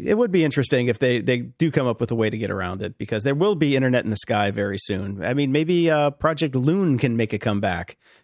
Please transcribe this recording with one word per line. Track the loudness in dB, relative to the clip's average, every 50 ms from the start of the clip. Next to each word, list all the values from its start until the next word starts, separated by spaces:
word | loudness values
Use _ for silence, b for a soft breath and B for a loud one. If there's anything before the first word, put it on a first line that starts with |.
be, | 0 0
it | 2 2
would | 2 2
be | 2 2 2
interesting | 2 2 0 0 2 2 2 2 2
if | 0 2
they, | 2 0 2 0
they | 0 0 0 0
do | -2 -6 -4 -2 0 0
come | 2 0 0 0
up | -2 -2
with | -2 -4
a | 0
way | 0 0 0
to | -2 -2
get | -4 -4
around | -4 -4 -4 -6 -6 -6
it, | -8 -8 -8 -8
because | -8 -6 -4 -2 -2
there | -2 0
will | 0 0 0 0
be | 0 0 2 2 2
internet | 2 4 2 2 2
in | 0
the | -2 -2
sky | -2 0 0 0 0 0
very | 0 -2 -2 -2 -2 -4
soon. | -4 -4 -4 -4 -4 -6 -8 -6 -4
I | -2 0
mean, | 0 0 0 0
maybe, | 0 0 2 2 2 2 2
uh, | 2 2 2 0
Project | 0 0 -2 -2 0 0 -2 -2 0
Loon | 0 2 2 2 2 2 2 2 2
can | 2 0 0
make | 0 -2 -2
a | -2 -2
comeback | -2 0 -2 0 0 -2 -2 -2 -6 -10 -14 b b b b b